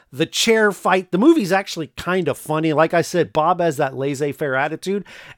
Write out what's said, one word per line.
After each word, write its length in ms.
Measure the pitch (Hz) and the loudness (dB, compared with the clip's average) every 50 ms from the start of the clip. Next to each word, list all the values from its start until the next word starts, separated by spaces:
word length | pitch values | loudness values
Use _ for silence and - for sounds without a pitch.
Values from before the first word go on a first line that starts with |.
| _ _ | _ _
The 160 | - 127 165 | -4 -4 -4
chair 440 | 165 - - - 226 226 220 214 208 | -2 0 0 2 2 4 4 4 2
fight, 380 | 180 - - 202 185 190 185 - | 0 0 0 0 0 0 0 -2
the 80 | - | 0
movie's 340 | 175 233 330 330 320 208 160 | 4 6 6 6 6 2 2
actually 360 | 190 190 196 - - 170 156 - _ | 0 0 -2 -4 -8 -8 -8 -10 _
kind 300 | - - 175 185 190 170 | -10 -4 -2 -2 0 0
of 100 | 143 120 | -2 -4
funny. 340 | - - - 156 156 160 160 | -4 -4 -4 -2 0 0 0
Like 220 | 151 143 160 165 - | 2 2 2 4 2
I 80 | 170 | 0
said, 320 | 156 - - 175 156 - - | 0 0 0 0 0 0 0
Bob 260 | 156 151 170 180 170 | 0 2 2 2 2
has 160 | 175 165 143 | 0 -2 0
that 180 | 131 151 135 131 | 0 -2 -2 -2
laissez-faire 580 | 127 135 143 143 127 147 131 131 - 156 143 131 | -4 -4 -4 -2 -2 -4 -4 -4 -4 -4 -2 0
attitude, 520 | 131 143 151 156 156 - 185 196 202 180 - - - - - - | -2 -2 -2 -4 -6 -4 -4 -4 -4 -4 -8 -18 -20 -20 -20 -6